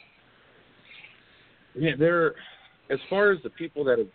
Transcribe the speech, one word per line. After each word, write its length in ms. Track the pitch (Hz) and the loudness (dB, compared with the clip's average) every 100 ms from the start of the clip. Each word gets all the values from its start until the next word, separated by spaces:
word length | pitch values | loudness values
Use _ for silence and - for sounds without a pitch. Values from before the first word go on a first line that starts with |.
| _ _ _ _ _ _ _ _ - - - - _ _ _ _ _ 127 | _ _ _ _ _ _ _ _ -20 -20 -20 -20 _ _ _ _ _ -4
yeah, 160 | 160 131 | -2 2
there. 360 | 165 175 160 - - - - _ - | 2 4 2 -2 -14 -20 -20 _ -8
As 100 | 131 - | -8 -2
far 220 | 190 208 | 2 2
as 80 | 180 | 2
the 60 | 113 | -4
people 340 | - 165 147 | -12 -10 -4
that 140 | 135 117 | 0 0
have 100 | 101 | -2